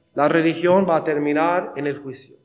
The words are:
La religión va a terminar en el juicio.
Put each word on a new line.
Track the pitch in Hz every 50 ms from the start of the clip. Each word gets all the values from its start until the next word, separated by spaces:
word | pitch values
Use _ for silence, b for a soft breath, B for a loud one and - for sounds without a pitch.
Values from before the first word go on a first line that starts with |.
| _ _ _
La | 135 143 151
religión | 165 165 160 165 156 165 170 175 180 196 190
va | 175 165
a | 156 147
terminar | 160 151 147 147 147 147 151 160 170 175 180 175 180 -
en | 139 143
el | 143 143 147
juicio. | 143 135 127 - - - - _ _